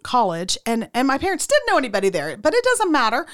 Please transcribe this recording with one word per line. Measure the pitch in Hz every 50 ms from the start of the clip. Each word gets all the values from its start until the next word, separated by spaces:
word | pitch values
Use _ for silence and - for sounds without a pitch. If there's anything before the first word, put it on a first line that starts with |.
| -
college, | - - 247 226 190 165 165 180 185 - - -
and, | 226 233 226 202 - -
and | 233 269
my | 277 269
parents | 277 - 381 381 - -
didn't | - 539 587 494
know | 466 392
anybody | 320 269 240 196 196 190 196
there, | 180 165 143 160 139
but | 208 208 311 415
it | 494 480
doesn't | 508 494 466 440 359
matter. | 302 277 240 220 214 269 339 -